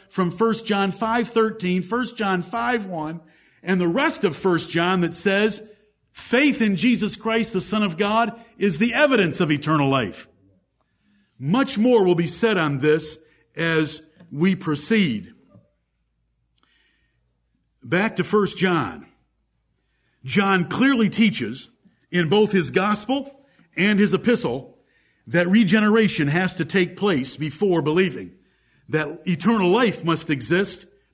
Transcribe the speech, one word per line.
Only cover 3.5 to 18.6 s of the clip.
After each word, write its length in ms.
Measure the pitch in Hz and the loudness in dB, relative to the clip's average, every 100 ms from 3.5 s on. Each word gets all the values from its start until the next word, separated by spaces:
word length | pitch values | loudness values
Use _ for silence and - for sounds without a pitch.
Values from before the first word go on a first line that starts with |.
| _ | _
and 180 | 175 185 | -2 0
the 80 | 175 | 2
rest 360 | 175 311 - | 2 0 0
of 120 | 196 143 | -2 0
First 360 | 190 165 - | 0 0 0
John 300 | 165 175 190 | 0 2 2
that 120 | 170 | 0
says, 480 | 170 202 196 214 202 - - _ _ _ | -2 0 2 0 -2 -16 -20 _ _ _
"Faith 480 | - - 240 294 - | -18 0 2 4 2
in 160 | 220 185 | 0 2
Jesus 400 | 226 214 202 - | 2 2 -2 -4
Christ, 380 | 226 226 226 | -2 -2 0
the 80 | 190 | -4
Son 220 | - 214 | -4 -2
of 140 | 208 160 | -2 -2
God, 420 | 202 220 233 226 - - | 0 2 0 -4 -16 -2
is 220 | 202 151 | -2 0
the 160 | 233 233 | 0 2
evidence 460 | 294 247 175 - | 2 4 2 0
of 100 | 170 | 0
eternal 380 | 147 147 156 139 | 0 0 2 2
life." 380 | 135 104 - - _ _ _ _ _ _ _ _ _ _ - | 0 -2 -8 -20 _ _ _ _ _ _ _ _ _ _ -10
Much 360 | 135 233 269 202 | -2 0 0 2
more 260 | 247 240 | 4 4
will 120 | 185 170 | 4 2
be 120 | 170 | 0
said 300 | - 226 196 | 0 0 2
on 220 | 151 139 | 0 0
this 380 | 151 156 160 - _ _ _ - | 2 2 0 -16 _ _ _ -6
as 460 | 165 160 151 - - _ - | -2 0 -2 -6 -18 _ -12
we 260 | 139 185 190 | -2 0 0
proceed. 760 | 160 147 - 220 170 107 87 - _ - _ _ _ _ _ _ _ _ _ _ _ _ _ _ _ _ _ _ _ _ _ _ | -2 -4 0 0 0 -2 -10 -20 _ -20 _ _ _ _ _ _ _ _ _ _ _ _ _ _ _ _ _ _ _ _ _ _
Back 360 | 120 165 214 214 | -4 -2 -2 -2
to 80 | 170 | 0
First 320 | 208 196 | 0 0
John. 500 | - | 0